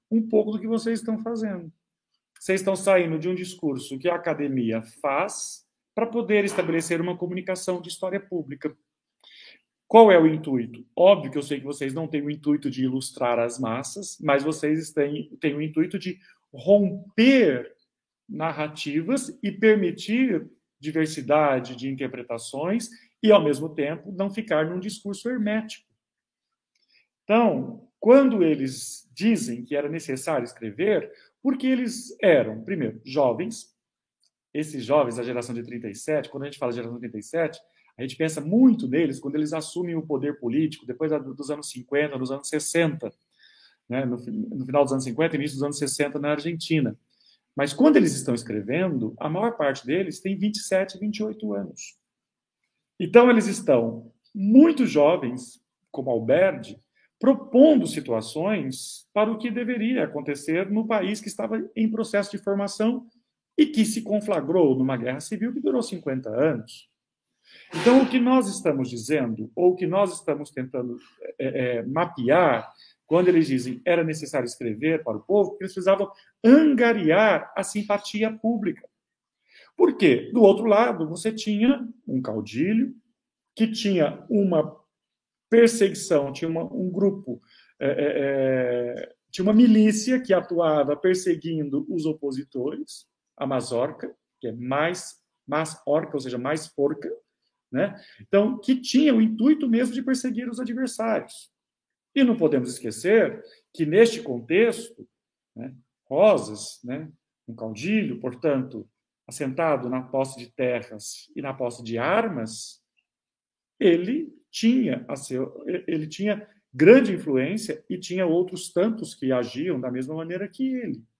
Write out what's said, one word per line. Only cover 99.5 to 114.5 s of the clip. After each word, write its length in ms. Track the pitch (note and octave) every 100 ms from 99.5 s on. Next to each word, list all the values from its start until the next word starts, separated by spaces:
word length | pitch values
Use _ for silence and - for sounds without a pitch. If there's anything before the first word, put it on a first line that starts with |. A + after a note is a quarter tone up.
| D4+ C4+
mesmo 280 | A3+ A#3+ B3+
de 80 |
perseguir 440 | C4 C4 B3+ G#3+ B3
os 120 | A#3+
adversários. 920 | A#3 A#3+ B3+ - A3+ G#3+ - - - _ _ _ _ _ _
E 100 | C4+
não 140 | B3 A3
podemos 320 | D#3+ C3+ B2
esquecer 760 | - A2+ - F3+ A3 D#3 A2+ - _ _
que, 100 | - D3+
neste 340 | F3+ A3+ -
contexto, 840 | - A#2+ A#2 F3 A#3 - - - - _ _ _ _ A2+
né, 180 | B2+ C3 _ _
Rosas, 760 | _ C#3 G3+ C#3 G#2 G#2 - -
né, 280 | B2 C3+ D#3 - _ _ -
um 80 | A2+
caudilho, 640 | A2 A2 D#3+ A3 D#3 -
portanto, 680 | C3 - D#3+ C3+ B2 A2+ - _ _ _ -
assentado 640 | - C#3 C3 E3 C#3 B2
na 140 | C3
posse 340 | C3 C3+ C3+ B2
de 140 | A#2+
terras 800 | - B2+ A#2+ A2+ A2 - - - -
e 60 |
na 100 | C3+
posse 320 | C3 B2 A#2+
de 140 | A2+ A2+
armas, 880 | C3+ G#3 A3+ C#3+ A2 A2+ - - _ _ _ _ _ _ _ _ _ _
ele 520 | G3+ E3+ F3+ D4 D#4+ - _